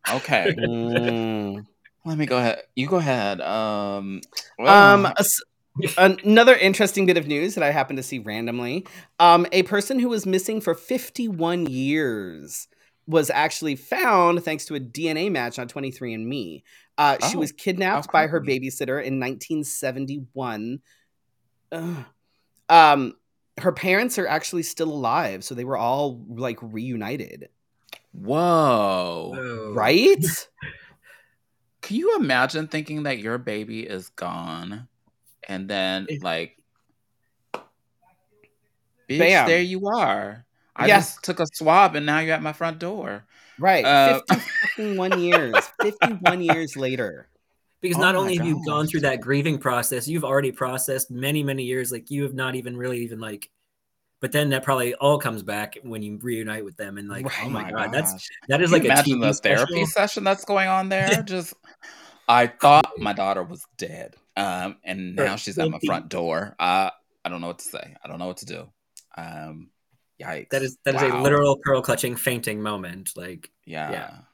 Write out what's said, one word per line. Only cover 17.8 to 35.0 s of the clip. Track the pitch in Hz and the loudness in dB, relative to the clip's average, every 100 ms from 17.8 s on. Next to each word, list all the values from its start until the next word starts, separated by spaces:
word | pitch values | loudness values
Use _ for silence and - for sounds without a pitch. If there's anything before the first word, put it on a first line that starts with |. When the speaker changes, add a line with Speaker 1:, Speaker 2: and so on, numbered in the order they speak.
| 185 196 151 | 0 -2 2
Speaker 1:
how | |
Speaker 2:
by | 165 156 | 2 4
her | 160 | 0
Speaker 1:
creepy. | 135 131 131 | -2 -2 -4
Speaker 2:
babysitter | - 127 139 | -6 -4 -4
in | 135 135 | -4 -4
nineteen | 127 135 - 156 143 | -4 -8 -6 -6 -6
seventy-one. | - 135 127 135 147 127 135 127 107 110 135 _ _ _ _ _ _ _ _ _ | -6 -6 -6 -8 -8 -10 -8 -6 -6 -8 -10 _ _ _ _ _ _ _ _ _
Ugh. | 165 165 165 123 _ _ _ _ _ _ | -10 -8 -10 -12 _ _ _ _ _ _
Um, | 165 156 143 127 - _ _ _ - | 8 8 6 0 -8 _ _ _ -4
her | 180 | -4
parents | - 185 190 240 247 | -2 0 0 0 -2
are | 180 | -2
actually | 151 - 180 | -2 -2 -6
still | 160 - 160 | -6 -4 -4
alive, | 147 120 139 139 95 | -2 -2 0 -2 -6
so | - 123 | -10 -10
they | 127 | -6
were | 127 | -2
all, | 117 135 143 123 - | 0 0 -2 -6 -14
like, | 117 127 113 | -8 -8 -8
reunited. | 113 110 123 117 104 135 107 - - _ _ _ _ - _ | -10 -10 -8 -8 -6 -8 -10 -14 -20 _ _ _ _ -20 _
Speaker 1:
Whoa. | - 98 147 175 165 147 117 101 92 90 85 82 | -14 -4 0 4 4 4 4 2 0 -2 -6 -8
Speaker 3:
Whoa. | 131 127 117 107 | -10 -10 -10 -8
Speaker 2:
Right? | 107 110 160 285 381 | -2 2 4 4 4
Speaker 1:
<laughs> | 165 - - _ - - - _ _ - _ _ _ _ _ _ | 2 -4 -12 _ -18 -18 -20 _ _ -20 _ _ _ _ _ _
Can | - 214 | -6 0
you | 370 427 | 2 2
imagine | 180 127 131 156 156 | 2 2 0 -2 -6
thinking | 156 151 151 | -8 -6 -6
that | 147 123 | -4 -4
your | 107 123 | -4 -6
baby | 123 107 107 110 110 | -6 -8 -8 -10 -10
is | 95 90 | -12 -12
gone | - 87 87 85 80 87 104 123 _ | -12 -10 -8 -10 -10 -10 -14 -16 _